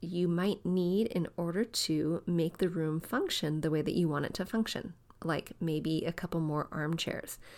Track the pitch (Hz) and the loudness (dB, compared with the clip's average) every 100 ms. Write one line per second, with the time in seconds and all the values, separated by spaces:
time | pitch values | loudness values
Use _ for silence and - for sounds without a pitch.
0 | 170 175 175 170 190 196 - 185 175 190 | -6 0 2 4 2 0 2 2 4 4
1 | 226 185 165 - 170 170 233 - - 156 | 2 2 -2 -2 -2 0 -2 -2 0 2
2 | 151 170 - 170 156 - 185 170 156 156 | 2 0 0 2 2 2 0 2 0 0
3 | - 247 381 - 156 156 156 151 175 - | -2 -2 0 0 0 0 2 2 2 2
4 | 170 143 143 - 190 226 226 - - - | 2 2 -2 -4 -2 0 0 -2 -8 -12
5 | - - 160 151 - - 165 156 160 160 | -20 -8 -2 -2 -4 -4 -2 0 0 0
6 | - - 175 165 160 151 - - 151 165 | 0 -4 -2 -2 0 -2 -4 -4 -2 -2
7 | - - - - - | -2 -4 -8 -14 -16